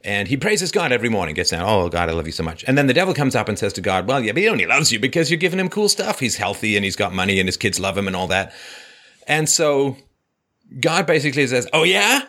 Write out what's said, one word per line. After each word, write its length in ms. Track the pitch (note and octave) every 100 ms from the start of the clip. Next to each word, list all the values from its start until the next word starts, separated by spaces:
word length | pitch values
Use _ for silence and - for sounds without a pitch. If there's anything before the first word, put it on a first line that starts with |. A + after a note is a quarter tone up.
And 240 | G2+ G2+ G2
he 80 | C3+
praises 360 | F#3+ G#3+ F3
God 200 | G#3 E3
every 160 | B2 A#2
morning, 260 | G#2+ E2+ D#2
gets 160 | E2
down, 120 | E2+ F#2+
"Oh, 220 | G#2+ F2
God, 220 | E2+ E2+
I 20 |
love 140 | E2 D#2+
you 80 |
so 100 | -
much." 220 | D#2+ E2 -
And 100 | C3+
then 100 | C#3
the 60 |
devil 200 | B2+ F#3+
comes 220 | F#3 C3+ B2
up 120 | G#2+
and 100 | G2+
says 140 | G#2
to 80 | F#2+
God, 240 | F#2+ F#2+ F#2
"Well, 160 | C3+
yeah, 120 | A2
but 80 | A#2+
he 80 | G#3+
only 160 | C3+ E2+
loves 260 | C3 D#3+
you 80 | A#2
because 320 | C3+ - D#3+
you're 60 | E3+
giving 220 | F3+ F#3
him 100 | F#3
cool 180 | G3+ G#3
stuff. 320 | - G#3+ -
He's 160 | A#2+ -
healthy 400 | F#2+ G2+ A2 G2+
and 80 |
he's 140 | G2 -
got 160 | G2+
money 260 | F#2 F#2 G2
and 80 | F#2
his 100 | -
kids 220 | A2 F#2
love 180 | F#2+ F#2+
him 100 | G2
and 80 | F#2
all 100 | F#2
that." 240 | F#2 F#2+ - - - - - - _ -
And 200 | D3+ D#3
so 480 | - D3+ C#3+ C#3 C3 _ _ _ _ _ _ _ C3
God 240 | C#3 E3+ F3
basically 420 | D#3 D3 C3+ C3
says, 200 | B2+ B2
"Oh, 120 | D#3
yeah? 400 | E3 F#3+ G3+ C4+